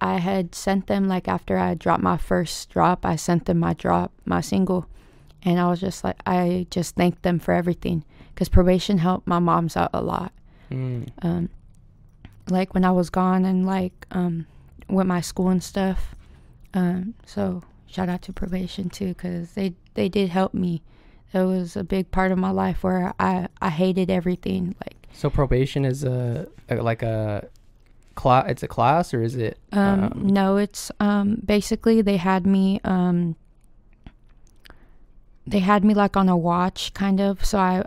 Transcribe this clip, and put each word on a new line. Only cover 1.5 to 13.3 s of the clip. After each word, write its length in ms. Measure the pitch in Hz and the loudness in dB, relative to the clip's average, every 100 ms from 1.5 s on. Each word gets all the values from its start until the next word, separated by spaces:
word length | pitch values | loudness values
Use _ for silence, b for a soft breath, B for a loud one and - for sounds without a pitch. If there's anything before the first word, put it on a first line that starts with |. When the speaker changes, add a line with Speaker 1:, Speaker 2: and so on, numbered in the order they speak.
| 185 | -2
Speaker 1:
I 160 | 180 | 0
dropped 280 | 175 180 170 | -2 0 0
my 140 | 185 175 | 2 0
first 540 | - 180 165 - - | 0 0 0 -6 -6
drop, 340 | 185 165 180 - | 2 2 2 -2
I 100 | 165 | -2
sent 300 | - 175 - | 0 0 0
them 120 | 170 | 0
my 160 | 170 | 0
drop, 380 | 165 180 175 180 - | -2 0 0 -2 -8
my 160 | - 175 | -4 -4
single, 460 | 165 196 185 180 170 b b b b - | 0 0 0 0 -4 b b b b -6
and 140 | 180 175 | 0 2
I 80 | 175 | 2
was 120 | 175 | 0
just 240 | 175 - | -4 -6
like, 120 | - - - | -6 -6 -2
I 400 | 180 175 180 175 | 0 0 -2 -4
just 240 | - 170 - | -4 -4 0
thanked 260 | 180 175 | 0 2
them 160 | 180 170 | 0 0
for 140 | - | 0
everything, 500 | 175 175 170 - 165 - b b | 0 0 -2 -2 -4 -6 b b
'cause 140 | - 180 | -6 2
probation 500 | - 180 185 - 202 | 4 6 4 2 0
helped 280 | 170 185 - | 2 0 0
my 120 | 175 | 0
moms 380 | 175 165 165 185 | 2 2 0 0
out 140 | 170 | -2
a 100 | - | -2
lot. 300 | - - - - - b b | -4 -4 -6 -12 -20 b b
Speaker 2:
Mm. 380 | 131 131 123 120 - | -8 -6 -6 -8 -6
Speaker 1:
Um, 260 | 175 175 175 - - - - - - - - - - | -4 -2 -4 -8 -20 -20 -20 -20 -20 -20 -20 -16 -4
like, 240 | 180 190 | -2 0
when 100 | 190 | 2
I 60 | 185 | 2
was 200 | 185 170 | 2 0
gone 340 | 185 185 | 0 2